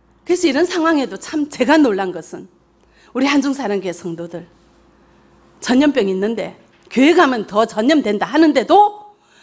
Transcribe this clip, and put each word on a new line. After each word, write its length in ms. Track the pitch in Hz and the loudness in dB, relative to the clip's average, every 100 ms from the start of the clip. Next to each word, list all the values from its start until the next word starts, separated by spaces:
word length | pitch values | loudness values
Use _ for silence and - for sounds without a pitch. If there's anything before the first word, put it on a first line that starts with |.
| _ _ | _ _
그래서 220 | - 349 339 | -4 0 0
이런 180 | 269 359 | 0 -2
상황에도 500 | 359 320 302 240 190 | 0 0 0 -2 -8
참 320 | - 311 294 | -8 -6 -4
제가 300 | - 240 320 | -2 2 4
놀란 340 | 269 196 190 | 4 0 -4
것은 360 | 170 - 175 185 _ _ _ _ _ _ | -8 -12 -16 -18 _ _ _ _ _ _
우리 120 | 247 277 | -2 0
한중사랑교회 640 | 285 277 277 214 202 180 | 2 0 -4 -4 -4 -6
성도들 540 | 175 180 165 170 170 175 _ _ _ _ _ _ _ _ _ _ - | -8 -8 -10 -10 -14 -16 _ _ _ _ _ _ _ _ _ _ -10
전염병 480 | - 247 302 277 196 | -2 2 2 2 -2
있는데 500 | 190 214 214 170 - _ _ - | -2 -4 -4 -8 -12 _ _ -6
교회 240 | 233 285 | 2 4
가면 320 | 339 285 240 - | 4 2 0 -2
더 200 | 196 233 | -2 -2
전염된다 600 | 208 240 320 214 208 180 | 0 2 2 2 -2 0
하는데도 880 | 294 320 285 208 370 415 415 - _ _ _ | 2 4 2 4 4 4 0 -20 _ _ _